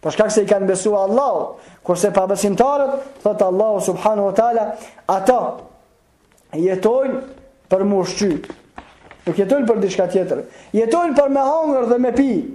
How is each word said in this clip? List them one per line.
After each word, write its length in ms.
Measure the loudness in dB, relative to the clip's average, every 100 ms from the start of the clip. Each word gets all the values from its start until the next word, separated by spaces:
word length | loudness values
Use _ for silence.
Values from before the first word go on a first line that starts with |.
Për 140 | -6 0
shkak 160 | 2
se 80 | 2
i 60 | 2
kanë 180 | 0 0
besuar 380 | -2 0 0 2
Allahut, 540 | 0 0 -2 -6 -12 -20 -16 -4
kurse 240 | 0 2
pabesimtarët, 840 | 2 0 0 0 0 -2 0 -2 -4 -8 -4
thot 220 | -4 0 0
Allahu 320 | 2 0 0 -2
subhanahu 400 | -2 0 0 0
wa 80 | 2
taala, 280 | 2 0 -2 -8 -14 -16 -4
ata 320 | 0 2 2 0 -8 -16 _ _ _ _ _ _ _ _ -2
jetojnë 640 | 0 2 0 0 -2 -4 -10 -20 -20 _ _
për 160 | 0 2
mu 160 | 0
shqyt. 460 | -2 -2 -2 -2 -6 -18 _ -20 -20 -20 -20 -10
Nuk 140 | -6 -2
jetojnë 320 | 2 2 2
për 100 | 2 0
diçka 220 | 0 0
tjetër. 320 | 0 0 -4 -6 -18 -4
Jetojnë 420 | -2 2 2 2 2
për 140 | 2
me 140 | 2 2
hangër 420 | 0 0 0 0
dhe 60 | 2
me 100 | 0 2
pi. 140 | 0 0 -4